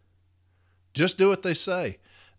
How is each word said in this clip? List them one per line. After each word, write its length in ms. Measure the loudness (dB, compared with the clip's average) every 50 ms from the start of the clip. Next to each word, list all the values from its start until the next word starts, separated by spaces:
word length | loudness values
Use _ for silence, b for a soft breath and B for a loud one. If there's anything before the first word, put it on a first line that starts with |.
| _ _ _ _ _ _ _ _ _ _ _ _ _ _ _ _ _ _ -2
Just 220 | 0 0 0 2
do 120 | 4 4 4
what 140 | 4 2 0
they 120 | -2 -2
say." 440 | -2 -2 -2 -2 -2 -4 -6 -8 b b b b b b b b